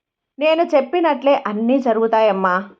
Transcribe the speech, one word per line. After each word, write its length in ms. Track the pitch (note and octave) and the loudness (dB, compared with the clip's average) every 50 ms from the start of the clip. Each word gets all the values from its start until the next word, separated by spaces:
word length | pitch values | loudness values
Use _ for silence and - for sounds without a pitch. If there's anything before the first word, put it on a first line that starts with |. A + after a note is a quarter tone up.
| _ _ _ _ _ _ _ - | _ _ _ _ _ _ _ -4
నేను 240 | C#4+ D#4 D#4+ D#4+ E4+ | 0 0 0 0 0
చెప్పినట్లే 800 | E4+ D4+ C#4 C4 - - F4+ E4+ D#4+ C#4+ B3 A#3+ C#4 C#4+ - - G3+ | 0 0 0 0 0 -2 -2 0 0 -2 0 0 0 0 0 0 -4
అన్నీ 320 | G#3 G#3 A3+ A#3 C4 C#4 | -4 -4 -2 0 0 0
జరుగుతాయమ్మా. 760 | A#3+ B3+ A3 A3 A3+ A3 A3+ A3 A3 G#3+ G3 F#3+ F#3+ F#3 F3+ F#3 G3 G3+ - _ | 0 0 0 0 0 0 2 2 2 2 2 0 0 0 0 -2 -4 -6 -14 _